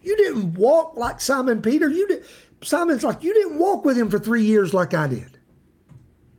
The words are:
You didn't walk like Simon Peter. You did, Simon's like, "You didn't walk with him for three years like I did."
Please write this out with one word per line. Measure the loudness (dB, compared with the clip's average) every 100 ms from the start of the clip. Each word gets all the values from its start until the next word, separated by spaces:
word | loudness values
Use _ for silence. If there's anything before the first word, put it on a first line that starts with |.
You | -4
didn't | 0 2 0 -4
walk | 0 4 4 2
like | -6 -6 -6
Simon | -2 0 0 0
Peter. | 0 2 2
You | 0 -2
did, | -2 -6 -20 _ _
Simon's | -4 -2 0 0
like, | -2 -4
"You | 0
didn't | 2 0 0
walk | 0 2
with | 0 0
him | 0
for | -2
three | -2 0
years | 2 2 2
like | 0 -2
I | -2 -2
did." | -6 -10 _ _ _ _ _ _ -20 _ _ _